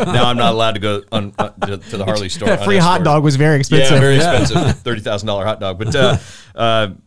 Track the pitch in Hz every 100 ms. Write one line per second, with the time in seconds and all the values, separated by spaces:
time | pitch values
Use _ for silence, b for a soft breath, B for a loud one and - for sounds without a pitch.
0 | - 120 120 120 117 113 113 104 107 101
1 | - 110 101 - 104 - 98 98 - 107
2 | 95 104 - - 175 185 202 196 170 185
3 | 160 151 151 135 151 147 135 151 135 143
4 | 139 139 170 147 131 - - - 127 113
5 | 113 104 107 101 95 107 98 92 110 139
6 | 127 107 B B B - 117 113 104 -